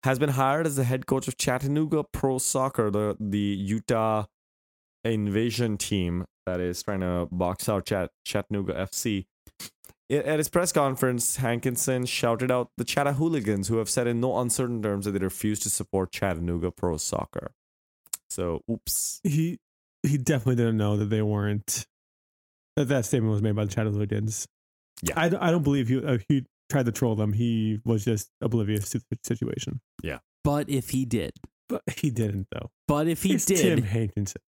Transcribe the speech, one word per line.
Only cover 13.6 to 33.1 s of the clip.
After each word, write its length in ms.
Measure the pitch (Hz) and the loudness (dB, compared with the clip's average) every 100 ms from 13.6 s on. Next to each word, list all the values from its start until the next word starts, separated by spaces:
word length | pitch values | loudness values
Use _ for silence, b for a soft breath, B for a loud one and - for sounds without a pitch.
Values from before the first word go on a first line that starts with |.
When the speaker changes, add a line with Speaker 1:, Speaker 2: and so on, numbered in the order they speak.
| 98 | 2
Speaker 1:
who 120 | 113 | 0
have 100 | 107 | 0
said 160 | - 120 | 0 0
in 140 | 117 | 2
no 180 | 127 104 | 0 0
uncertain 420 | 123 - 127 117 | 0 0 -2 -2
terms 260 | 107 101 98 | -2 -2 0
that 60 | |
they 60 | 98 | 0
refuse 400 | 92 - 110 107 | -2 -2 -2 0
to 100 | 101 | -2
support 420 | - 95 98 92 | -4 -2 -2 -2
Chattanooga 580 | - 98 82 85 85 87 | -2 -2 0 -2 0 -2
Pro 280 | - 90 78 | -2 -2 -2
Soccer. 520 | - - - - - _ _ _ _ _ _ - _ | -2 -4 -4 -8 -10 _ _ _ _ _ _ -10 _
So, 300 | - 90 80 - | -4 -2 -2 -4
oops. 500 | 113 - - - - | -6 -4 -4 -4 -4
Speaker 2:
He, 340 | 185 147 165 185 _ _ _ _ | -2 0 0 -4 _ _ _ _
he 140 | 135 143 | -2 0
definitely 380 | 127 143 123 120 | 2 2 2 2
didn't 200 | 117 113 | 4 2
know 200 | 104 104 | 2 2
that 80 | 104 | 2
they 160 | 110 | 0
weren't, 600 | 107 104 104 104 - - - _ _ _ _ _ _ _ _ - | 2 0 0 -2 -4 -6 -8 _ _ _ _ _ _ _ _ -2
that 80 | |
that 220 | 131 139 110 | 2 2 2
statement 260 | 135 110 | 2 2
was 100 | 104 | 2
made 140 | 107 104 | 2 0
by 80 | |
the 80 | 104 | 0
Chattanooligans. 720 | 101 110 101 104 104 107 110 - _ _ _ _ - | 0 0 0 -2 -2 -2 -4 -10 _ _ _ _ -8
Speaker 1:
Yeah. 120 | 85 - | -4 0
Speaker 2:
I 140 | 165 | 2
d-, 80 | 185 | 2
I 100 | 170 | 2
don't 140 | 175 | 2
believe 240 | 143 139 117 | 4 2 2
he, 160 | 127 | 2
uh, 140 | 147 123 - | 2 0 2
he 160 | 143 127 _ _ | 0 0 _ _
tried 160 | 143 120 | 2 2
to 60 | |
troll 240 | 107 123 107 | 2 0 2
them. 160 | 107 | 2
He 480 | 104 120 113 110 107 | 2 2 2 2 0
was 200 | 113 110 | 0 2
just 240 | 104 107 - _ | 2 0 -2 _
oblivious 500 | - 113 101 107 98 | 0 2 2 0 0
to 80 | 120 - | -4 -4
the 80 | 110 | -10
situation. 560 | - 123 120 - - 127 _ - | -4 -4 -2 -4 -6 -8 _ -12
Speaker 1:
Yeah. 160 | 80 65 _ _ | -8 -8 _ _
Speaker 3:
But 260 | 147 147 147 | 0 0 0
if 220 | 139 - | -2 -2
he 140 | 131 | -2
did. 280 | 131 113 - - - _ _ | 0 -2 -2 -8 -20 _ _
Speaker 2:
But 140 | 240 - - | -6 -6 -4
he 140 | 151 | -2
didn't, 380 | 113 110 101 95 | 0 -2 -2 -6
though. 200 | - 123 _ - | -10 -12 _ 0
Speaker 3:
But 180 | 147 | 2
if 160 | 160 | 2